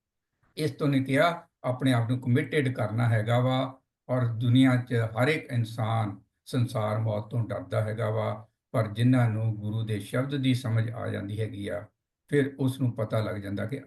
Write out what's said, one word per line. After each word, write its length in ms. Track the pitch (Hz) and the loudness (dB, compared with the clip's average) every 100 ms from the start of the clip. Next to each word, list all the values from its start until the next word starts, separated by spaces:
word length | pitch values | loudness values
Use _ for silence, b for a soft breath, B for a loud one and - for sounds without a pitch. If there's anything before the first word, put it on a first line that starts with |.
| _ _ _ _ _ - | _ _ _ _ _ -4
ਇਸ 140 | 151 | -4
ਤੋਂ 180 | - 151 | 0 0
ਨਹੀਂ 140 | 139 | 2
ਕਿਹਾ, 460 | 131 135 170 170 - _ | 2 4 4 2 -12 _
ਆਪਣੇ 280 | 131 123 135 | -4 0 2
ਆਪ 180 | 123 113 | 2 0
ਨੂੰ 100 | 123 | -2
ਕਮਿਟਿਡ 540 | 123 120 - 160 131 | 2 2 2 0 0
ਕਰਨਾ 340 | 127 107 110 120 | -2 -2 0 2
ਹੈਗਾ 320 | 113 113 120 | 2 2 2
ਵਾ। 400 | 127 131 131 - _ _ - | 2 0 -2 -6 _ _ -4
ਔਰ 180 | 127 117 | 0 0
ਦੁਨੀਆ 500 | 113 123 123 131 123 | 0 4 6 6 4
'ਚ 180 | 123 | 2
ਹਰ 340 | 120 113 110 131 | 0 0 0 2
ਇੱਕ 240 | 156 - | 0 -2
ਇਨਸਾਨ 680 | 120 110 113 110 113 104 98 _ _ - | -2 -2 -2 -2 0 -2 -6 _ _ -4
ਸੰਸਾਰ 520 | 131 117 113 107 107 | -2 0 0 -2 0
ਮੌਤ 320 | 110 104 - | 0 -2 -4
ਤੋਂ 180 | 120 104 | -4 -4
ਡਰਦਾ 320 | 98 90 113 | -6 -4 -2
ਹੈਗਾ 300 | 107 110 110 | -2 -2 -2
ਵਾ, 380 | 110 107 107 - _ _ | 0 -2 -6 -12 _ _
ਪਰ 160 | 127 104 | -2 -2
ਜਿਨ੍ਹਾਂ 420 | 104 120 131 117 | 2 4 6 4
ਨੂੰ 260 | 107 110 107 | 2 -2 -2
ਗੁਰੂ 260 | 104 110 | -4 -4
ਦੇ 180 | 110 104 | -2 -4
ਸ਼ਬਦ 360 | - 127 139 143 | -4 -4 -2 0
ਦੀ 180 | 131 | 2
ਸਮਝ 360 | 123 113 113 110 | 0 0 0 -2
ਆ 180 | 110 104 | -4 -6
ਜਾਂਦੀ 320 | 104 98 104 | -6 -6 -6
ਹੈਗੀ 280 | 107 104 101 | -6 -6 -8
ਆ, 180 | 92 104 _ _ _ _ | -8 -10 _ _ _ _
ਫਿਰ 280 | 147 135 - | 0 0 0
ਉਸ 220 | 131 123 | -2 0
ਨੂੰ 120 | 123 | -2
ਪਤਾ 280 | 113 107 113 | 0 -2 0
ਲੱਗ 160 | 104 101 | -2 -4
ਜਾਂਦਾ 300 | 98 101 101 | -6 -6 -6
ਕਿ 140 | - | -8